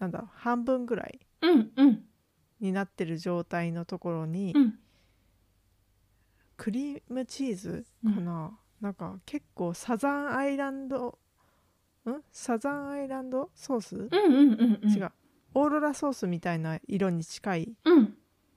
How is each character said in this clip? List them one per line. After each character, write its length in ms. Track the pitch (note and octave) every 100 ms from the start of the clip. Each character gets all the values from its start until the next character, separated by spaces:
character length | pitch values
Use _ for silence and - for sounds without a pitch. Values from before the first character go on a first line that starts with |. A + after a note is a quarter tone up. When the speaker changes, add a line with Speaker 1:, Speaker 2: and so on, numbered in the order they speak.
Speaker 1:
な 80 | F#3
ん 20 |
だ 80 | -
ろ 60 |
う、 60 | A3
半 300 | - A#3+ A#3+
分 200 | A#3+ C4
ぐ 120 | A#3+ A3
ら 80 |
い 160 | - - _ _
Speaker 2:
う 140 | E4 D#4
ん 160 | A3 -
う 100 | C#4
ん。 140 | G#3+ - _ _ _ _ _
Speaker 1:
に 140 | G3
な 140 | F#3+ G3
っ 40 |
て 140 | -
る 140 | E3+ D#3+
状 260 | F3 F3
態 260 | E3+ F3 E3+
の 140 | E3
と 160 | E3+ F#3
こ 100 | F3
ろ 160 | E3 D#3+
に、 260 | E3+ G3 D4
Speaker 2:
う 40 |
ん。 180 | A#3+ - _ _ _ _ _ _ _ _ _ _ _ _ _ _ _ _ _ -
Speaker 1:
ク 160 | A3
リ 240 | A3+ C#4+ C#4+
ー 60 | -
ム 160 | B3
チ 260 | B3 - C4+
ー 40 | F#3
ズ 300 | F#3+ E3+ A#3 _
か 180 | A3 G3
な？ 260 | F3 E3+ D#3+
Speaker 2:
う 20 |
ん。 100 | A3 _ _
Speaker 1:
な 100 | G3+
ん 40 |
か 260 | F#3+ F3 F#3+ -
結 200 | D4 -
構 200 | - F3
サ 220 | F3 - A3+
ザ 140 | C#4
ン 260 | C#4+ C#4+ B3+
ア 80 |
イ 120 | C#4 C#4
ラ 140 | C#4
ン 180 | C4+ C4+
ド、 320 | C4 B3 - _ _ _ _ _ _ _ _
ん？ 160 | A3+ C#4+ -
サ 260 | - - A#3
ザ 140 | C#4
ン 180 | C#4+ C#4
ア 100 | C#4+
イ 60 | C4+
ラ 140 | C4
ン 100 | B3+
ド 220 | B3+ D#4
ソ 220 | _ - B3
ー 40 |
ス？ 160 | - -
Speaker 2:
う 120 | G#3+
ん 20 |
う 180 | F4+ G4
ん 240 | C4 C#4+
う 20 | A3
ん 240 | A#3 G#3
う 40 | G#3
ん。 60 |
Speaker 1:
違 60 | G3+
う。 100 | F#3+ - _ _ _
オ 120 | C4 D4
ー 20 |
ロ 100 | D4+
ラ 160 | D4
ソ 140 | C#4 D4
ー 40 |
ス 140 | B3+ F#3
み 140 | E3+
た 140 | F3+
い 40 | E3
な 220 | D#3+ D#3+ -
色 220 | F#3+ F#3+
に 140 | E3+
近 320 | D#3+ - G#3 E3+
い 180 | D#3+ -
Speaker 2:
う 160 | D#4 E4+
ん。 180 | G#3 - _ _ _